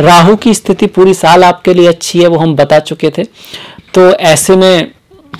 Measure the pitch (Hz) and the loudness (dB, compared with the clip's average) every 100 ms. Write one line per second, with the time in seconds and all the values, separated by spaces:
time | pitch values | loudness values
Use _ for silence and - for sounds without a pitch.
0 | 151 175 170 214 233 208 - 180 208 - | 2 2 2 2 0 -2 -4 -4 -4 0
1 | 190 185 165 175 185 190 - 180 175 165 | 0 0 2 2 2 0 -4 0 0 0
2 | - 175 170 165 165 147 143 156 151 156 | -6 -2 0 0 -2 -2 0 0 -2 -6
3 | 156 143 202 _ - - - - _ 190 | -6 -6 -10 _ -20 -20 -20 -20 _ 0
4 | 180 - 175 151 - 185 185 180 156 _ | 2 2 0 0 0 0 2 0 -4 _
5 | _ - _ | _ -20 _